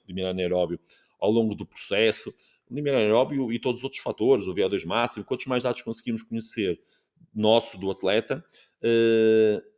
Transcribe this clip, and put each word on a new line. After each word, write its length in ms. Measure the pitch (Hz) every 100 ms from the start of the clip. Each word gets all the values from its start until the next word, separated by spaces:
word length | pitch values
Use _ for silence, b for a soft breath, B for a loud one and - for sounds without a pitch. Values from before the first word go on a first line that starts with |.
| -
limiar 240 | 92 92
anaeróbio 460 | 92 90 90 85 85 b b b _
ao 120 | 98
longo 240 | 113 110
do 100 | 104
processo, 680 | - - - 101 110 - - - b b _
limiar 260 | 127 143 131
anaeróbio 540 | 104 113 135 139 120
e 80 | 117
todos 220 | 127 123
os 40 |
outros 180 | 135 -
fatores, 440 | - - 117 127 92
o 60 |
V 120 | 90
O 40 | 95
dois 160 | 98
máximo, 400 | 82 107 120 110
quantos 220 | - 127 135
mais 160 | 123
dados 180 | 123 120
conseguimos 420 | - 113 - 113
conhecer 560 | - 113 110 - 98 85 _ _ _ _ _
nosso, 440 | 107 107 117 - 95
do 120 | 95
atleta, 540 | 95 92 107 - 143 - b b _
eh, 800 | 117 117 113 113 110 110 110 104 -